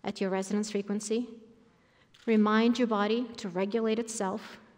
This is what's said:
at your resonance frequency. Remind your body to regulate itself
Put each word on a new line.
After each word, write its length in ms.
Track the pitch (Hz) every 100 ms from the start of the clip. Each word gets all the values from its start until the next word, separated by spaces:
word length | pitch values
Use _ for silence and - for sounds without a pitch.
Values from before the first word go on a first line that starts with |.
at 160 | 190 196
your 120 | 196
resonance 400 | 190 190 208 214
frequency. 580 | 202 202 202 208 220 247 - - - _ _ _ _ _ _ -
Remind 540 | 220 208 214 233 240
your 80 | 233
body 400 | 208 208 233 247 -
to 120 | 196
regulate 500 | 175 196 226 226 220
itself 580 | 226 - 190 208 - - -